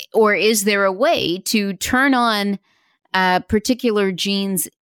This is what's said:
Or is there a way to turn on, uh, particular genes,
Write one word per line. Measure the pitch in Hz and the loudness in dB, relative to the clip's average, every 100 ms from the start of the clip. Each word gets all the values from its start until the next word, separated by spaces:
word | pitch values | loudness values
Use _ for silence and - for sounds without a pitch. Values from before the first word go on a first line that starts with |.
| - | -4
Or | 220 214 190 | 2 2 4
is | 208 220 | 2 2
there | 196 202 196 | 0 2 0
a | |
way | 190 294 294 - 185 - | 0 0 0 -2 -4 -4
to | 220 196 | -2 -2
turn | 185 - 254 277 | -6 -2 0 2
on, | 254 233 208 202 196 - _ _ _ _ | 2 2 0 -2 -4 -10 _ _ _ _
uh, | 190 185 180 | 0 2 0
particular | - 214 - 247 240 208 196 | 0 -2 0 0 0 0 0
genes, | 175 196 196 196 185 - - | -2 -4 -4 -2 -4 -6 -12